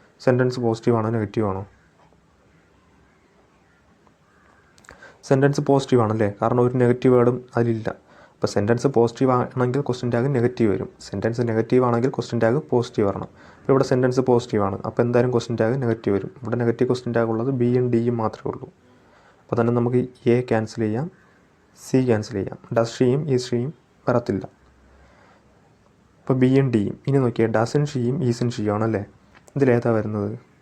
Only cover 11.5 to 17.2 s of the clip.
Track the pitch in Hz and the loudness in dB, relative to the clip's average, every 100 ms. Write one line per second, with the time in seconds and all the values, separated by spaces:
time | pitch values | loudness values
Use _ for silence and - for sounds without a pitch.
11.5 | 110 113 127 123 120 127 131 120 120 113 | -2 2 2 2 0 -2 -4 -6 0 0
12.5 | 123 - 123 117 - 101 95 - - - | 0 0 -2 -2 -2 -2 -2 -10 -16 -20
13.5 | - - 135 135 131 127 127 127 120 117 | -12 0 2 2 2 2 0 2 2 2
14.5 | 107 98 98 - - 120 120 123 120 - | -2 -2 -4 -6 -2 0 2 2 0 -2
15.5 | 113 110 135 120 113 - 98 - - 110 | -2 0 0 -2 -2 0 -2 -2 -10 -6
16.5 | 117 120 117 123 123 - 117 | -2 -2 0 0 0 -2 -2